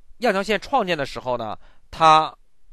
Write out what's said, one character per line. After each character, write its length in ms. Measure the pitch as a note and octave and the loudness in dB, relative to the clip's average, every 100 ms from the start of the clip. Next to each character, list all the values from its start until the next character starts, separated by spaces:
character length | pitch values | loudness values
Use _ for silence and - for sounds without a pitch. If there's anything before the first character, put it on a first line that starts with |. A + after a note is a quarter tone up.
| - - | -20 -6
样 140 | A#3 | -2
条 100 | F#3+ | -2
线 160 | G3+ G3+ | -2 -4
创 280 | - C4+ F#3 | -2 -2 -2
建 100 | D#3+ | -4
的 80 | |
时 160 | C3 A#2+ | -6 -8
候 160 | B2+ A#2+ | -6 -6
呢， 220 | G#2+ G2 - - - | -6 -12 -16 -20 -18
它 440 | - D#3+ D#3 D#3 - _ - - | 2 6 6 4 -6 _ -20 -20